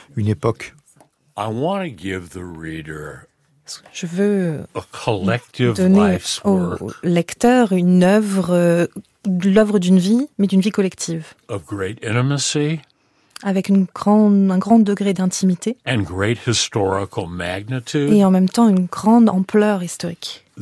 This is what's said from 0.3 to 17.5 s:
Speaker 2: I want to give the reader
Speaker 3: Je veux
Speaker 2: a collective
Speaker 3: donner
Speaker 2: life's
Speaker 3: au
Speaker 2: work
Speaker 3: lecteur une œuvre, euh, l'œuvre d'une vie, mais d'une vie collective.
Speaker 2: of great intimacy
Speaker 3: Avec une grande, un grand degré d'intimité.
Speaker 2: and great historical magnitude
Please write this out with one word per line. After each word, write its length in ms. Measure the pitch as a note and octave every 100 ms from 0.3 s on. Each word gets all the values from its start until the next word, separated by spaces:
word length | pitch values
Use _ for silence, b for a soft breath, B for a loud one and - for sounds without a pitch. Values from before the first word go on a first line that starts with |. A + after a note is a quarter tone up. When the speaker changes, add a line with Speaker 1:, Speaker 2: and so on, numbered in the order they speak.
| G#2 A#2+ - - _ _ _ _ _ _ -
Speaker 2:
I 100 | G#2+
want 320 | A2+ D#3 G3
to 60 | F3+ F#2+
give 320 | F#2+ F#2 E2+
the 100 | F#2+
reader 880 | F2+ D#2+ D#2+ D#2+ D#2 D#2 D2+ B1+ _ _ _ _ - - _
Speaker 3:
Je 140 | - F3
veux 560 | F3 G3+ G3+ F3 D3 - -
Speaker 2:
a 60 | -
collective 840 | - - G2+ G2 A#2+ - - B2
Speaker 3:
donner 400 | A2 F#3 F#3+ G#2
Speaker 2:
life's 260 | F2+ - -
Speaker 3:
au 80 | G#3 F#3+
Speaker 2:
work 380 | F2+ - G#2+ -
Speaker 3:
lecteur 680 | E3+ F3 E3 - A#3+ B3+ A3
une 320 | F#3 F3 F3+
œuvre, 480 | F3+ G#3+ G#3 G3 E3+
euh, 340 | F3 E3+ E3+ E3+ F#3+ - _ G3+ F3+
l'œuvre 360 | G3 G3 G#3+ G#3
d'une 180 | F3+ F#3+
vie, 300 | F#3 A#3 D4 -
mais 80 | G3
d'une 140 | F#3+
vie 80 | G3+
collective. 640 | G#3 F#3+ - - E3 D#3+ _ -
Speaker 2:
of 180 | G#2 -
great 320 | G2+ F#2+ A2+ A2+
intimacy 760 | A#2 C3 C#3+ - D3+ D3 D#3+ _ _ _ _ _ -
Speaker 3:
Avec 260 | G3+ F#3+ F#3+
une 180 | G3 F#3 -
grande, 560 | G3+ G#3 G#3+ G3+ F#3+
un 60 | F#3
grand 180 | G#3 A#3
degré 340 | G3+ G3+ G3+
d'intimité. 640 | F#3 F#3 - F#3 F3 A3 B3 -
Speaker 2:
and 140 | B2
great 360 | F2 F#2 G#2 A#2 -
historical 800 | G#2+ - A2+ F#2+ F#2+ G2 - E2+
magnitude 840 | F2 F2